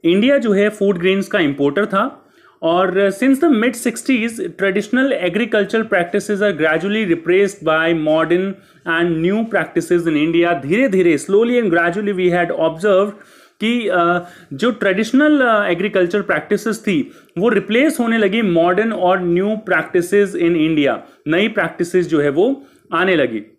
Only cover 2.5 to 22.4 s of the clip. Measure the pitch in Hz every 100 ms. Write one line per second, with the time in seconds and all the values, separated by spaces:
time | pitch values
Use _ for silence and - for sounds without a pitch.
2.5 | _ 165 175 185 185 196 190 254 269 339
3.5 | 233 240 - 240 226 - 254 226 226 175
4.5 | - 190 190 202 247 277 220 180 185 233
5.5 | 214 202 226 220 190 175 208 190 202 208
6.5 | 151 156 160 185 214 208 165 165 180 202
7.5 | 196 160 156 165 170 156 156 160 170 196
8.5 | 190 _ _ - 165 175 160 170 208 220
9.5 | 196 156 170 165 175 165 151 156 170 170
10.5 | 170 135 202 269 190 175 147 - 196 233
11.5 | 247 220 170 170 180 208 185 180 175 170
12.5 | 175 160 156 208 190 208 - - - -
13.5 | _ 214 240 214 180 170 175 175 - -
14.5 | 139 233 233 202 190 220 262 302 302 247
15.5 | 220 202 170 202 202 175 208 196 156 -
16.5 | 208 226 214 - 165 - - _ - 220
17.5 | 208 175 220 302 - 233 226 202 220 220
18.5 | 170 170 185 226 202 180 190 175 175 202
19.5 | 214 214 175 156 180 175 202 202 185 170
20.5 | 170 156 156 139 107 - _ 147 165 220
21.5 | 220 165 - 175 180 165 156 147 139